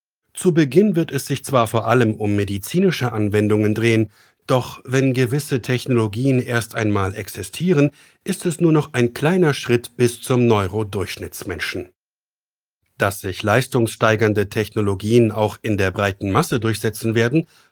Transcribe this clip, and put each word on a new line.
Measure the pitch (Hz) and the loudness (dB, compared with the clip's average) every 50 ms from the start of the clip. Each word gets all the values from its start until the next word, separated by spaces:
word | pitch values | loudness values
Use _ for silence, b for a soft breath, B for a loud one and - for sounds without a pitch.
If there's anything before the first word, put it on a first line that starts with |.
| _ _ _ _ _ _ _ | _ _ _ _ _ _ _
Zu | - - 185 160 | -4 -2 0 2
Beginn | 165 160 135 120 170 208 214 180 | 2 2 2 4 2 2 4 2
wird | 170 160 147 143 | 0 -2 -2 -4
es | 139 - | -6 -6
sich | - 143 - - | -6 -6 -6 -4
zwar | - 139 127 113 107 | -2 0 0 0 2
vor | - 117 104 | 0 -2 0
allem | 110 117 127 120 110 107 | 2 2 4 4 2 0
um | 101 110 101 101 | -2 -2 -2 -2
medizinische | 101 101 98 104 101 101 - - 170 196 190 160 - 127 120 113 | -2 -2 -2 -4 -8 -8 -4 -2 0 0 0 0 -2 -4 -4 -2
Anwendungen | 110 107 104 101 107 104 104 107 107 107 104 107 | -2 -2 0 0 2 2 2 2 2 2 2 0
drehen, | 110 113 117 117 110 110 110 b b b b b b _ - | 0 2 2 2 2 2 0 b b b b b b _ 0
doch | 135 127 117 - - - - | 0 0 0 -2 -10 -16 -8
wenn | 123 123 135 135 135 127 | -2 0 2 2 2 2
gewisse | 123 131 113 120 147 147 - 143 123 - | 2 0 0 0 -2 -2 -2 -4 -4 -2
Technologien | - 127 120 - - 131 117 110 107 98 110 131 139 135 127 | -2 -4 -2 -2 0 0 0 0 0 -2 -2 0 2 2 0
erst | 123 123 123 117 113 - - | 0 0 -2 -4 -4 -4 -4
einmal | 120 113 104 101 101 98 92 - | -2 -2 0 0 0 0 -2 -4
existieren, | - 98 - - - 98 - - - 151 180 180 143 143 147 b b b b b b _ | -6 -10 -10 -10 -12 -12 -10 -8 -4 0 2 4 4 2 2 b b b b b b _
ist | - 190 - - | -8 -6 -4 -4
es | 180 160 - | -4 -2 0
nur | 170 165 156 | 2 2 4
noch | 151 143 - - | 2 2 0 0
ein | 123 120 120 120 | 0 0 0 0
kleiner | - 139 151 185 185 180 151 139 | 0 2 2 4 4 4 2 2
Schritt | - - - 120 120 - - _ | 0 0 0 0 0 0 -2 _
bis | - 123 120 120 - | 2 2 2 0 -2
zum | - - 131 123 123 | -4 0 2 4 4
Neurodurchschnittsmenschen. | 120 113 104 98 90 90 107 110 101 101 104 90 - - - 95 80 - - - 98 87 82 - - - 98 80 - _ _ _ _ _ _ _ _ _ _ _ _ _ _ _ _ _ _ _ _ _ | 4 4 4 2 0 -2 -4 -6 -4 -4 -6 -6 -6 -8 -10 -12 -12 -12 -12 -10 -10 -8 -6 -6 -8 -8 -8 -10 -12 _ _ _ _ _ _ _ _ _ _ _ _ _ _ _ _ _ _ _ _ _
Dass | - 123 101 95 - | -2 -2 -2 -2 -2
sich | - 98 90 - - | -6 -8 -8 -4 0
leistungssteigernde | 104 104 123 131 - - 131 113 110 - - - 113 110 104 113 107 104 107 101 101 | 2 2 2 2 0 0 0 0 0 0 0 2 2 4 4 2 2 2 0 -2 -2
Technologien | - 113 107 - - 110 107 101 101 95 98 104 117 123 117 107 | -2 -4 -4 -2 -2 -2 -2 0 -2 -2 0 2 4 4 4 4
auch | 92 110 107 104 95 - - | 2 0 -2 -2 -2 -4 -4
in | 117 107 | -2 0
der | 95 98 95 92 | 0 0 0 0
breiten | 104 101 101 98 - - 101 95 | 0 0 -2 -2 -2 -4 0 0
Masse | - 170 - 156 123 | 0 0 0 -2 -2
durchsetzen | 101 110 113 - - 113 101 - - 113 110 | -2 -2 -2 -2 -4 -6 -6 -4 -4 -2 0
werden, | 117 113 120 131 160 170 b b b b b | 0 0 2 0 -2 -4 b b b b b